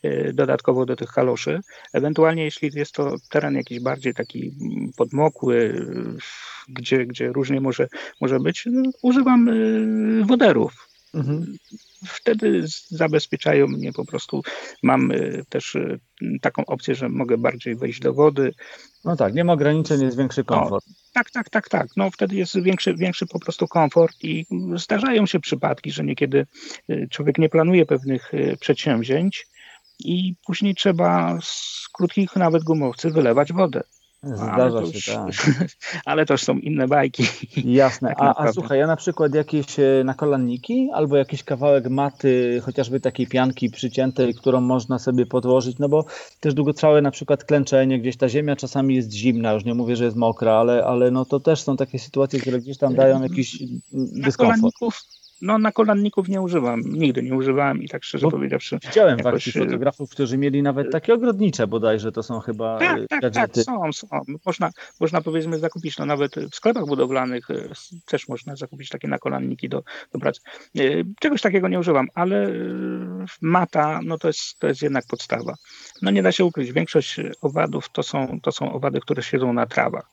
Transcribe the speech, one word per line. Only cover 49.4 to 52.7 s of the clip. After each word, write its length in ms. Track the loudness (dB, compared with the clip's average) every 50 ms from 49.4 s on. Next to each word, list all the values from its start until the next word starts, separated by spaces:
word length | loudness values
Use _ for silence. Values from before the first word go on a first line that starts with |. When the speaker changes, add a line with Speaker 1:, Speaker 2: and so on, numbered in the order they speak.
| 2 0 0
Speaker 2:
już 120 | 0 0
nie 80 | -2 -2
mówię, 220 | -2 0 0 0
że 100 | 0 0
jest 120 | 0 2
mokra, 360 | 2 0 0 0 2 2 4 6
ale, 320 | 6 6 6 4 4 2
ale 260 | 2 2 4 4 4
no 140 | 4 2 0
to 140 | 0 -2 2
też 220 | 4 2 2 2
są 160 | 0 -2 -2
takie 220 | -2 -2 -4 -4 -10
sytuacje, 400 | -10 -4 0 0 0 0 0 -2
które 200 | -2 -2 -2 -2
gdzieś 180 | -4 -6